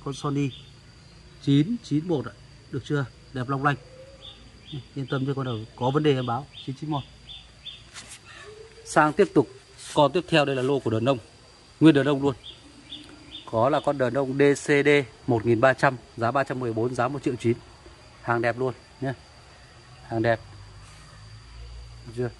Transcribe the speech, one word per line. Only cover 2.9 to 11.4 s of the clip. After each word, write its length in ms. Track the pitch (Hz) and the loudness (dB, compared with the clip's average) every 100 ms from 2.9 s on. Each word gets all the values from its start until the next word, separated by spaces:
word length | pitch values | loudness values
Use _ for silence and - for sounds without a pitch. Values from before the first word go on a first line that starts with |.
| 147 127 - - | -4 -4 -10 -14
Đẹp 160 | 127 123 | -10 -4
long 140 | 139 | 0
lanh. 120 | 143 139 - - - - - - - - - 139 - - | 0 0 -6 -20 -20 -20 -20 -20 -20 -20 -14 -14 -12 -10
Yên 120 | 127 | -4
tâm 180 | 139 135 | -2 -2
chứ, 80 | 135 | -4
con 100 | 127 | -4
nào 120 | 113 110 - | -6 -8 -4
có 140 | 123 | 0
vấn 140 | 139 | 2
đề 120 | 151 131 | 4 2
em 100 | 123 | 0
báo, 220 | 120 143 - - | -4 -6 -14 -12
chín 100 | 131 | -10
chín 80 | 151 | -6
một. 120 | 147 - - - - - - - - - - - - - - - - - - - | -6 -8 -20 -20 -20 -20 -20 -20 -20 -20 -20 -20 -20 -20 -20 -20 -20 -20 -20 0
Sang 280 | - 151 | 4 4
tiếp 140 | 147 196 | 4 4
tục, 140 | - 123 - - - - | 4 2 -4 -20 -20 -6
con 180 | - 143 | 2 2
tiếp 140 | 165 160 | 2 0
theo 180 | 160 143 | 2 2
đây 100 | 135 | 0
là 60 | |
lô 180 | 127 143 | 0 0
của 100 | 135 | 0
đờn 160 | 110 117 | 0 0
ông. 120 | 131 - - | -2 -4 -20